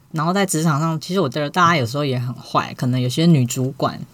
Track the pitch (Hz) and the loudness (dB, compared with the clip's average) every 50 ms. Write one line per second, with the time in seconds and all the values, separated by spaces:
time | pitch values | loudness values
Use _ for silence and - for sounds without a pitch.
0 | _ _ - 156 156 175 185 202 190 185 - 156 165 165 143 143 160 165 160 151 | _ _ -6 -2 -2 0 0 0 0 0 0 0 2 2 2 2 0 -2 -2 -4
1 | - - 180 196 160 120 - 156 147 147 - 180 175 170 175 147 120 110 135 143 | -6 -4 -2 0 0 0 -2 -4 -4 -2 2 2 4 4 4 2 0 -2 -2 -2
2 | 147 139 123 123 123 123 120 - - - - 143 - - - - 135 123 127 127 | -2 -2 -2 -2 -4 -6 -8 -10 -8 -4 -4 -4 -2 -4 -6 -4 -2 0 0 0
3 | 123 123 127 160 165 175 160 135 123 120 - 135 127 135 131 - 147 127 - - | 0 -2 0 4 6 6 6 6 4 2 0 -2 -4 -4 -4 -2 -4 -4 -4 -6
4 | - - | -12 -16